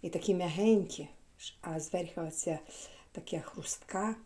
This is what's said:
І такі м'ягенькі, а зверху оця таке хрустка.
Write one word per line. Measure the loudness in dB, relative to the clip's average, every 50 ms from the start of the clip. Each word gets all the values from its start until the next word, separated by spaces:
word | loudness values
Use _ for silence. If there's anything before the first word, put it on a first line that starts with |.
І | -4 -2
такі | -2 0 4 4 4
м'ягенькі, | 4 4 0 0 4 8 8 8 8 6 2 -4 -8 -10 -12 -14 -20 -20 -20 -20 -14 -14 -14 -14 -10
а | -6 -4 -4 -4
зверху | -2 0 0 0 0 -2 -4 -4
оця | -4 -4 -4 -2 0 0 -2 -2 -4 -12 -14 -14 -14 -16 -16 -20 -20 -14
таке | -14 -12 -6 -4 -4 -4
хрустка. | -4 -6 -10 -8 -6 -6 -6 -6 -8 -4 -2 0 0 0 -2 -4 -8